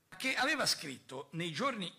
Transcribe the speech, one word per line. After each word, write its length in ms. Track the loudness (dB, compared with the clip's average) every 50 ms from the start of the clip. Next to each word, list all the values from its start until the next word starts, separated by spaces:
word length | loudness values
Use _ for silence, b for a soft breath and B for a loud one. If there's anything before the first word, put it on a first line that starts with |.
| _ -20 -10
che 200 | -4 -2 0 2
aveva 320 | 2 4 4 4 4 4 2
scritto 640 | 2 0 -2 -8 -8 -8 -10 -10 -10 -10 -10 -8
nei 200 | -4 -4 -2 -2
giorni 400 | 0 0 0 0 0 0 -4 -6 -6